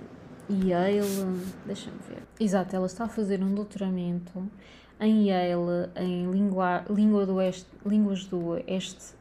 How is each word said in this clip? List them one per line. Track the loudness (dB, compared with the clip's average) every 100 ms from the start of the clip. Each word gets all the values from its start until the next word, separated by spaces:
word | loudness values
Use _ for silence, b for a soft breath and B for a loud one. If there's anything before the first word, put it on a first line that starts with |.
| -16 -18 -18 -14 -4
Yale, | 0 4 4 4 2 0 0 -2 -2 -6 -10 -10
deixa-me | -10 -10 -14 -14
ver. | -14 -14 -2
Exato, | 2 2 0
ela | -2 -2
está | -4
a | -6
fazer | -4 -2 0
um | 0
doutoramento | -2 -4 -4 -2 -2 -2 -4 -6 -10 -10 B B B B 0
em | 4 6 6
Yale, | 4 2 2 0 0 -2
em | -4 -2 0 0
língua, | 2 2 2 2 0 0
língua | 4 6 6 4
do |
oeste, | 2 0 -2 -12 -8 0
línguas | 4 4 0
do | -2 -2 -2
oeste | -2 -2 -4 -4 -12 -20 -10